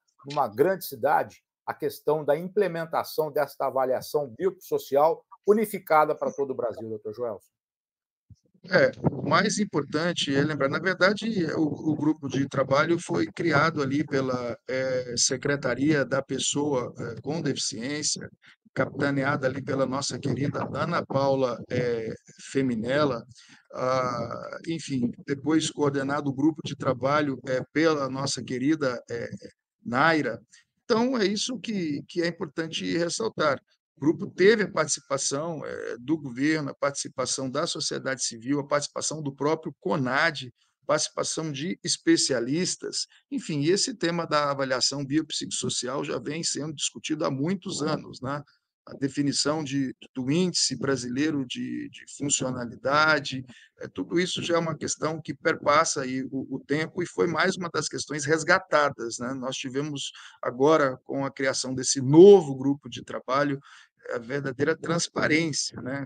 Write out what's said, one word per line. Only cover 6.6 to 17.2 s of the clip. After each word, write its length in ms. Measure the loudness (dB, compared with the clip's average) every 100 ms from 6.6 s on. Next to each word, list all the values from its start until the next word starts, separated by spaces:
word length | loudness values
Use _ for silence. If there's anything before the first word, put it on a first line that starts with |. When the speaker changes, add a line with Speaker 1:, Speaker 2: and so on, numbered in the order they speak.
| -4 -4 -8
Speaker 1:
doutor 260 | -8 -8
Joelson? 380 | -6 -6 -8 -14 _ _ _ _ _ _ _ _ -20 _ _ 0
Speaker 2:
É, 220 | 4 4 2 -2
o 160 | -2 2
mais 320 | 2 2 0
importante 720 | -2 -2 -2 -2 -2 -2 0
é 80 | 0
lembrar, 280 | 0 0 0
na 100 | 0
verdade, 680 | -2 4 4 4 0 -2 -2
o, 380 | 0 -2 0 -2
o 40 | 0
grupo 320 | 0 0 -2
de 180 | -2 0
trabalho 500 | 0 2 4 4 0
foi 300 | 0 -2 -2
criado 540 | -2 2 4 4 2
ali 240 | 0 0 0
pela, 520 | 0 0 -2 -4 -8 -6
eh, 460 | -4 -2 -2 -4 -2
Secretaria 880 | 0 0 0 0 0 0 2 2 2
da 160 | -2
Pessoa, 720 | -2 -4 -2 0 0 0 -2 -6
eh, 180 | -10 -8